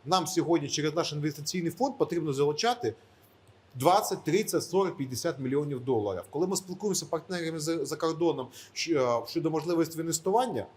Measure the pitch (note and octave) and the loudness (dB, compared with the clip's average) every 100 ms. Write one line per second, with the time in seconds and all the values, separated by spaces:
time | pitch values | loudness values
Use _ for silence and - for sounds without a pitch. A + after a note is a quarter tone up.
0 | C#3 F#3 D#3 E3+ D3+ E3 C#3+ - D3+ D#3+ | 2 2 2 0 4 2 2 -2 -2 0
1 | D3+ D3 D3 D3 D3 F#3 E3 E3 C4+ - | -2 -2 -4 -4 -6 -2 -2 0 -2 0
2 | D#3 E3+ D#3 C3+ C#3+ D3+ A#3 A#3+ A2 - | 0 0 0 2 2 2 0 0 -2 -4
3 | - _ _ _ _ - _ B2 D3 G3 | -12 _ _ _ _ -20 _ 2 4 6
4 | G#3+ F#3 - F#3 G#3+ E3 - F#3 F#3+ D#3+ | 4 -4 0 2 2 -2 0 0 0 -2
5 | C3 A#2+ E3+ C3+ C3 C#3+ D3 B2+ B2 A#2 | -6 -4 -4 -2 -2 0 -2 -4 0 2
6 | G#2 F#2 - C#3+ F3+ F#3 - F3+ G#3 F3+ | 2 -4 -4 -2 0 -2 -6 -4 -2 -2
7 | D3+ E3 - F3+ D#3+ D#3+ D3+ E3 C3+ D3+ | -2 -6 -4 -4 -4 -4 -2 -2 -2 -2
8 | E3 D#3+ E3+ C3+ B2 - - - D#3+ D3 | -2 2 2 0 -4 -12 -14 -6 0 2
9 | B2 A#2 - E3 D#3 D#3 D#3+ E3+ D#3+ D#3+ | 4 2 0 -2 0 0 0 0 0 -2
10 | E3 D#3+ F#3+ A3 B3+ B2+ F#2 | -4 -2 2 2 2 -2 -6